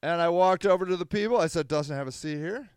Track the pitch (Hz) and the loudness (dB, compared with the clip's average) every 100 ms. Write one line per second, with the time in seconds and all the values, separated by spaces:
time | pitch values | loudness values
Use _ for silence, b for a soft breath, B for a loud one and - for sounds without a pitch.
0 | 180 170 170 175 185 185 196 185 185 185 | -2 0 2 4 4 4 4 2 2 -2
1 | 170 208 208 240 165 170 147 151 147 139 | -2 -2 0 2 2 -2 -2 -2 -2 -6
2 | 135 120 156 151 160 226 247 | -8 -8 -8 -6 -6 -8 -12